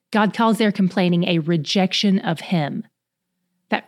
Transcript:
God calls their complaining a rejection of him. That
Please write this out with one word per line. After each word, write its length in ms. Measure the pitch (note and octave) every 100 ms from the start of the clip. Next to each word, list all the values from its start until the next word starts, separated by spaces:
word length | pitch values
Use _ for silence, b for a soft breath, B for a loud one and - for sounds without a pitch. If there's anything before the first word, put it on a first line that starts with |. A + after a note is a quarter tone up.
| _
God 220 | A3 G#3
calls 260 | - A3+ G#3+
their 120 | A3
complaining 540 | G3+ F3+ - F3+ F3 F3+
a 140 | E3+
rejection 800 | D3+ E3+ C#3+ G#3 F#3+ - G#3 G3
of 200 | - D#3+
him. 480 | - F3 C#3+ - - _ _ _ _ _ _ _ _
That 160 | G#3+